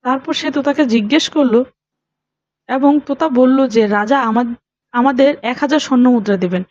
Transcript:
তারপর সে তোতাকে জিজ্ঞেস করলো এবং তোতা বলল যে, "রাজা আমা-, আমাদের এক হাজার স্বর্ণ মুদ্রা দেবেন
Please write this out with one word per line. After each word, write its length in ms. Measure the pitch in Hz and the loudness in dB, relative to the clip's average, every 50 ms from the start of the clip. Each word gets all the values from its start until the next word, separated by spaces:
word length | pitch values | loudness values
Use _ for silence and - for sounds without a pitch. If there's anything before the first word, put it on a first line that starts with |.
তারপর 320 | _ 247 262 269 262 320 302 | _ -2 -4 -4 -4 -6 -8
সে 160 | - 311 320 | -6 -6 -4
তোতাকে 360 | 269 294 262 285 269 294 302 | -4 -2 -2 -2 0 0 0
জিজ্ঞেস 420 | 247 220 233 208 208 277 320 - - | 0 0 -2 0 0 0 0 0 0
করলো 360 | - 302 285 247 214 240 254 - _ _ _ _ _ _ _ _ _ _ _ _ _ _ _ _ _ _ _ - | -2 0 0 2 2 0 0 -2 _ _ _ _ _ _ _ _ _ _ _ _ _ _ _ _ _ _ _ -6
এবং 320 | 240 269 277 285 294 294 285 | -4 0 2 2 2 0 -2
তোতা 220 | - 277 - 330 311 | -4 -6 -4 -4 -2
বলল 400 | 254 247 254 254 262 269 269 254 | 2 2 2 4 4 2 0 2
যে, 180 | 208 226 214 | 2 0 0
"রাজা 340 | 202 208 208 208 214 277 277 | 2 0 -2 0 0 0 0
আমা-, 340 | 247 226 220 233 247 233 240 _ _ _ _ _ _ _ | 0 0 -2 -2 -2 -4 -6 _ _ _ _ _ _ _
আমাদের 420 | - 247 240 277 269 247 269 285 285 - | -4 0 0 0 2 2 2 2 2 -2
এক 160 | - 226 247 - | -6 -8 -6 -4
হাজার 220 | 294 269 294 302 | -4 0 0 -2
স্বর্ণ 300 | - - 262 247 247 254 | 0 0 2 2 4 4
মুদ্রা 260 | 247 233 202 214 202 | 2 2 0 -2 -2
দেবেন 260 | 185 185 180 180 180 185 _ | -2 -2 -2 -2 -4 -6 _